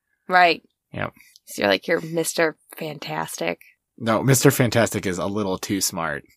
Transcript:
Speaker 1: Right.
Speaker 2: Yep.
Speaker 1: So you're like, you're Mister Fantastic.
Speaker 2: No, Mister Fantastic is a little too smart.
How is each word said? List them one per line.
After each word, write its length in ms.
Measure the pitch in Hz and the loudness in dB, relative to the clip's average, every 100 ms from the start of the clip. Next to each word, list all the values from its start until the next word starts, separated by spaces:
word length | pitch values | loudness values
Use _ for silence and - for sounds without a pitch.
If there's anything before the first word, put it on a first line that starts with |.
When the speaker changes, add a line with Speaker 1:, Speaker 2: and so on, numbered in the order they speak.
| _ _ - | _ _ 0
Speaker 1:
Right. 340 | 180 175 156 _ _ _ | 4 4 2 _ _ _
Speaker 2:
Yep. 200 | - 98 - _ _ - | -8 -8 -10 _ _ -14
Speaker 1:
So 160 | - | -2
you're 60 | - | 2
like, 200 | 190 - | 2 0
you're 120 | 170 | -4
Mister 560 | 165 165 160 - 160 - _ - | -2 -6 -2 0 0 -2 _ -14
Fantastic. 840 | 156 151 - 156 160 - 170 - _ _ _ - | -12 -10 -10 -8 -8 -6 -6 -6 _ _ _ -6
Speaker 2:
No, 240 | 113 110 | -2 2
Mister 280 | 117 127 143 | 2 6 6
Fantastic 540 | - 120 117 104 104 | 6 2 2 2 0
is 140 | 95 90 | -4 -4
a 80 | 95 | -4
little 320 | 101 98 92 | -2 -4 -4
too 220 | - 98 | -4 -2
smart. 440 | - 87 80 71 - | -2 -4 -6 -6 -12